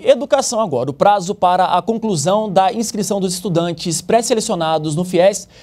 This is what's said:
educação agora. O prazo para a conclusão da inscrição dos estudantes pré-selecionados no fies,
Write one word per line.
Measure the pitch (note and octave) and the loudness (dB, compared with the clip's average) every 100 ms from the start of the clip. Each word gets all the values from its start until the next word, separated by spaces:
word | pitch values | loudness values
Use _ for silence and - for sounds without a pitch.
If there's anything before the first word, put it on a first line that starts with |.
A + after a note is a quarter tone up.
| - | 2
educação | C4 C#4+ C#4 C4+ A3 | 2 2 0 0 -2
agora. | G#3+ B2+ C3+ | -2 -2 -4
O | |
prazo | C3+ G3 G3+ F3 | 2 2 2 -2
para | G3+ F3+ F3+ E3+ | -2 2 2 2
a | F3 | 0
conclusão | F3 A3+ A3 E3 D#3 G#3 G#3+ | 0 -2 -2 -2 0 0 2
da | F#3 F#3+ | 2 2
inscrição | A3 G#3+ G#3+ - G3 | 0 -4 -4 -4 -2
dos | F#3 | -4
estudantes | F#3 G#3+ E3 F3 E3 F3+ D#3 | -4 -2 -2 -2 -4 -6 -6
pré-selecionados | - A3+ A3+ A#3 - F3+ D#3+ D#3+ D#3 D3+ | 0 0 2 -2 -2 -2 -2 -2 -2 -2
no | |
fies, | F3+ F3+ F#3+ G#3 - - | 0 2 4 2 -6 -20